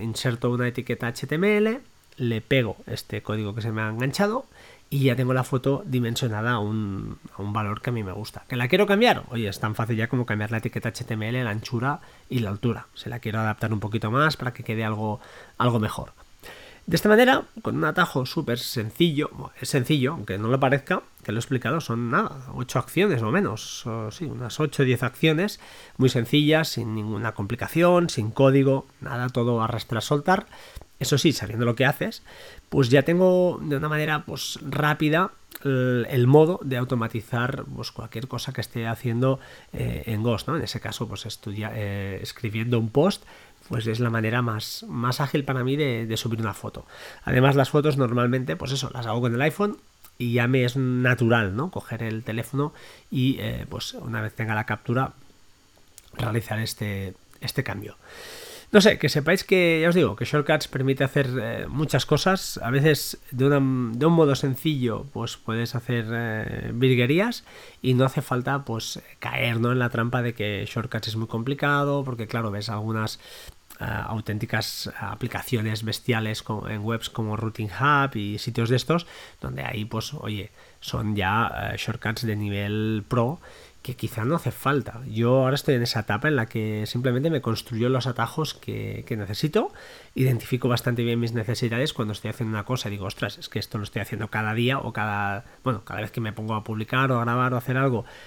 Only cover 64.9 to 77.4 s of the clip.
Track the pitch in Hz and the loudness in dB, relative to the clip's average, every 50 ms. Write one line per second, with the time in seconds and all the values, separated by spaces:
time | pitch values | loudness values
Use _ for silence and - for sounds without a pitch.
64.9 | 107 - - - - 107 113 117 - - - - 110 113 117 120 - 120 - - | 0 -2 -6 -8 -8 -8 -6 -6 -8 -10 -6 -4 -2 -2 -2 -2 -4 -6 -4 -2
65.9 | 123 117 110 110 117 117 117 117 110 110 110 - - - 113 113 113 120 131 131 | -2 -2 -2 -2 -4 -4 -2 -2 -2 -4 -4 -4 -6 -6 -6 -6 0 4 6 6
66.9 | 127 120 120 120 147 175 208 247 233 - - - - - - - - - - 127 | 6 6 6 6 4 4 4 2 -2 -4 -10 -16 -20 -20 -20 -20 -16 -2 2 4
67.9 | 127 123 131 131 - 156 127 - 127 123 127 139 139 139 139 - 113 113 - - | 6 6 6 4 2 -2 -2 0 -2 -2 0 0 -2 -2 -2 -4 -6 -6 -6 -8
68.9 | - - - - - _ - 123 123 127 123 120 117 113 117 120 127 127 123 120 | -10 -12 -14 -18 -16 _ -8 -6 -2 0 0 0 2 2 2 2 2 2 0 0
69.9 | 120 117 113 120 123 127 120 120 113 - 104 104 104 98 101 - - 117 110 113 | 0 0 0 0 0 0 -2 -2 -2 -2 -4 -4 -2 -4 -6 -6 -6 -6 -6 -4
70.9 | - 113 - 113 107 110 113 110 - 113 113 131 143 139 143 143 143 143 143 143 | -6 -6 -6 -4 -4 -4 -4 -4 -4 -4 -2 -4 -4 -2 0 2 2 2 2 2
71.9 | 143 143 135 135 120 117 110 110 - 120 113 107 98 104 107 113 110 107 107 110 | 0 0 -2 -4 -6 -6 -6 -4 -4 -2 -2 -2 -4 -4 -4 -4 -4 -4 -2 -2
72.9 | 110 110 110 110 - - - - - - - - - - _ _ - - - - | -2 -2 -2 -4 -6 -10 -16 -20 -20 -18 -18 -20 -20 -20 _ _ -12 -8 -6 -6
73.9 | 107 104 101 - 113 113 104 - 104 107 117 - - 110 110 - - - - - | -4 -4 -6 -4 -6 -6 -4 -4 -4 -4 -4 -2 -2 -2 -2 -4 -6 -8 -10 -10
74.9 | - - 104 101 104 - - 117 - 104 - - 127 113 107 110 107 107 110 107 | -10 -10 -8 -8 -6 -6 -6 -6 -6 -8 -4 -2 -2 0 0 -2 -2 -2 -4 -4
75.9 | 104 - - - 117 110 110 107 110 - - - 110 104 - - 107 104 104 110 | -6 -4 -2 0 0 0 0 -2 -4 -6 -6 -6 -6 -6 -4 -6 -6 -4 -4 -4
76.9 | 113 113 - - - - 110 107 104 110 | -4 -4 -6 -6 -6 -4 -4 -2 -2 -2